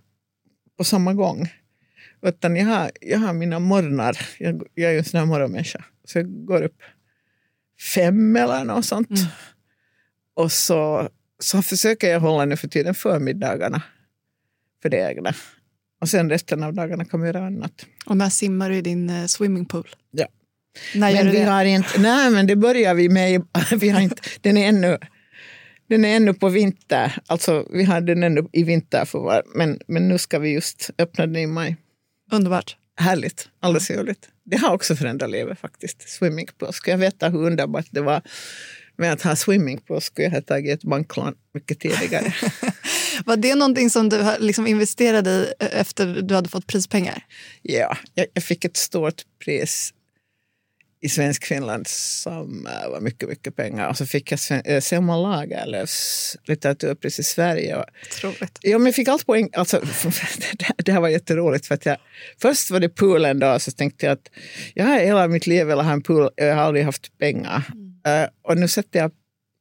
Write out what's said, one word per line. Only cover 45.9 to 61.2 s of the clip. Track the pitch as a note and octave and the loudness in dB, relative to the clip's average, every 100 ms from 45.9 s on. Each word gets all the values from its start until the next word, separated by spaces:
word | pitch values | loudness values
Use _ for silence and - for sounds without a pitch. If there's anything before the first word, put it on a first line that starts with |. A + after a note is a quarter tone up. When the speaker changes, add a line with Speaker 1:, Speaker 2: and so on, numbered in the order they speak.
| - F#3+ F3+ | -2 -4 -2
Speaker 2:
du | F#3+ F#3+ | 0 0
hade | F3 | 0
fått | F#3 - | -6 -4
prispengar? | G3 F#3 G#3+ F3+ - - - - - | -4 0 -2 -2 -6 -14 -20 -20 -16
Speaker 1:
Ja, | - A#2 A2+ - - | -4 -2 -2 -4 -6
jag, | - F3+ | -4 -4
jag | - | -4
fick | - F3 F3 | -4 -4 -4
ett | - | -4
stort | - F3+ D#3 E3 - _ - | -4 -2 -2 -4 -14 _ -6
pris | D3 - - - - _ _ _ _ _ _ _ _ _ _ | -4 -4 -6 -8 -12 _ _ _ _ _ _ _ _ _ _
i | D3 | -4
Svensk | - C#3+ C#3 - | -2 0 -2 -4
Finland | C#3+ B2 A2 - | -6 -4 -6 -8
som, | - - - - E3 D#3 G2+ - | -8 -6 -6 -8 -10 -12 -12 -12
eh, | A1+ G#1+ | -10 -8
var | C#2 | -6
mycket, | G#2+ A2+ - | -6 -6 -8
mycket | - - - | -8 -10 -8
pengar. | A2+ G#2+ G2 | -6 -4 -4
Och | C3 | -4
så | C3 | -4
fick | C#3+ - | -4 -4
jag | - | -6
Sven-, | - C3+ - | -2 -4 0
eh, | C#3+ | -2
Selma | - F3 F3 E3+ | 0 0 2 0
Lagerlöfs | F#3+ F3 D3+ - G#2+ G2 - - - - - - | 0 -2 -4 -8 -8 -6 -6 -6 -4 -4 -6 -10
litteraturpris | - D3+ C#3 C#3+ D3 C#3+ - - | -6 -2 -2 -2 -4 -4 -6 -6
i | |
Sverige. | D#3+ - E3+ D#3+ D#3 C#3 | -4 0 0 0 -4 -6
Och | - - - - | -8 -14 -16 -10
Speaker 2:
Otroligt. | G3 - F#3 - | -10 -8 -10 -4
Speaker 1:
Ja, | G3 A3 | 2 4
men | B3+ | 4
jag | B3 | 2
fick | B3+ | 2
allt | D4 - | 0 2
poäng. | A#3+ G3+ | 0 0
Alltså, | - F3+ G3 | -2 0 0
<laughs> | D3 - E3 - - - - - | -2 -4 -4 -4 -6 -6 -8 -6
det, | - - | -4 -2
det | F3+ | 2
här | F#3+ | 2
var | E3 | 2
jätteroligt | D#3+ | 0